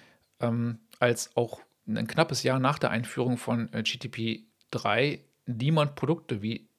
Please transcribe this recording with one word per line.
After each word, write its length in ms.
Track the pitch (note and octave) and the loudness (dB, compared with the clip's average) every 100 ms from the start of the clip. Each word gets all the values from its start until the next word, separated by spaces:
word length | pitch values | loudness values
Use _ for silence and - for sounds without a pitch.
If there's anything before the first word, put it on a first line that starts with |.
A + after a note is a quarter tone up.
| - _ _ - | -20 _ _ -4
ähm, 400 | A#2+ A#2 A#2 A2+ _ - | -2 0 -2 -4 _ 0
als 360 | B2 A#2 - - | 2 2 -2 -2
auch 240 | A#2 - - _ - | -2 -4 -20 _ -6
ein 200 | A2 A2 | -4 0
knappes 360 | - E3 B2+ | 0 0 0
Jahr 160 | B2+ C3 | 0 2
nach 200 | C#3+ D3 | 2 2
der 120 | C3+ | 0
Einführung 460 | A2 A#2+ - B2 A#2+ | 0 -2 -2 0 0
von, 360 | - A#2 A2 | -2 -2 -2
äh, 100 | A2+ | -4
G 140 | A2 A#2+ | -4 -4
T 100 | A2+ | -8
P 380 | - A2+ A2 - _ _ | -4 -4 -4 -10 _ _
drei 480 | - G#2 A2 D3 - _ _ - | -2 2 2 2 -2 _ _ -8
niemand 500 | A#2 C#3 D#3+ D3 - | -2 2 4 2 2
Produkte 460 | C3+ E3 - A2 | 0 0 -2 -4
wie 280 | G#2+ - - | -4 -6 -10